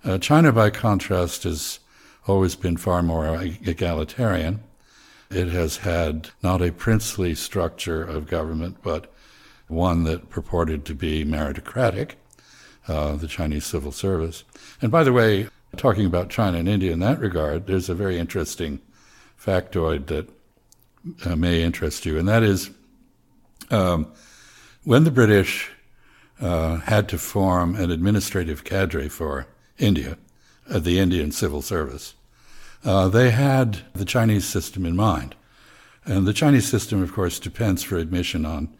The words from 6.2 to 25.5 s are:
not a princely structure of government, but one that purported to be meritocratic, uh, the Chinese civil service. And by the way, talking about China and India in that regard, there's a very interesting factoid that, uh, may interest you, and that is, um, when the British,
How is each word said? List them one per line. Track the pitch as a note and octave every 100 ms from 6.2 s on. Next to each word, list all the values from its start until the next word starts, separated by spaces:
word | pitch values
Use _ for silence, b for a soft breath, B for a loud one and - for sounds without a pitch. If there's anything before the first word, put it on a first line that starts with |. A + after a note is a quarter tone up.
| D#2+ -
not | F#2 F2+
a | F2
princely | E2 - A2 - - F2+
structure | D#2 - G2 E2+ - - D#2+
of | E2 D#2 D2+
government, | E2 D#2+ D#2+ E2+ F#2+
but | G2 D#2 - b b b b b b
one | D#2+ F2+ E2+
that | D#2+ D#2+ -
purported | - - E2+ D#2+ D#2 D2+
to |
be | D2 D#2+ D#2 D2+
meritocratic, | D#2 D2 - - - B2 F#2 D3+ - _ B B B B B -
uh, | D#2 D2+ D2
the | D#2+
Chinese | - D#2 D2+ -
civil | E2 D2
service. | C#2+ G2 F#2 D#2+ - - B B B
And | A2+
by | E3
the | D3
way, | B2 A2+ G2+ A2 _ _ -
talking | C3 G#2 G2
about | F2 F#2
China | - G#2 E2+
and | F2
India | G#2 F#2
in | E2
that | G2 D3+
regard, | G#2+ D#2+ D2+ D#2+ G2+
there's | F#2 F2
a | F2
very | G2+ F2+
interesting | E2 - D#2 - E2 C#2+ _ b b b b b
factoid | - F#2 - F#2 E2 D#2 C#2
that, | D2+ - - _ _ _ _ _ _ E3+ - F2
uh, | E2
may | F2 E2+
interest | E2 E2 D#2 - F2
you, | D#2
and | F2+
that | A2+
is, | A2 F#2+ - - _ _ _ _ _ _ _ _ -
um, | A2 F#2 F2 D#2 B B B B B B B
when | - B2
the | D#3+
British, | B2+ A2 G#2 F#2